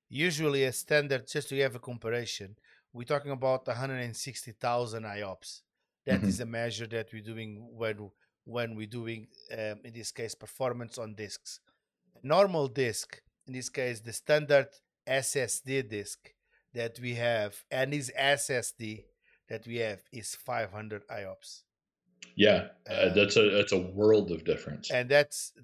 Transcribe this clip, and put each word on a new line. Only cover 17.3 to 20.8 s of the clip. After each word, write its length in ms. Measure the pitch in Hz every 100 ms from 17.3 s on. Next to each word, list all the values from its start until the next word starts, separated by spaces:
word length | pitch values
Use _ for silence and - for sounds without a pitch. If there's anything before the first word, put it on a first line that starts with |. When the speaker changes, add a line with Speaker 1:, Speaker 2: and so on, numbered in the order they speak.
| 113 104 - -
Speaker 1:
and 220 | 131 135
this 180 | 147 131
S 360 | 127 139 139 -
S 220 | 127 113
D 320 | - 110 107 - _ _ _ _
that 180 | 113 117
we 100 | 117
have 260 | 110 95 _
is 220 | 117 101
five 380 | - - 120 104
hundred 300 | 104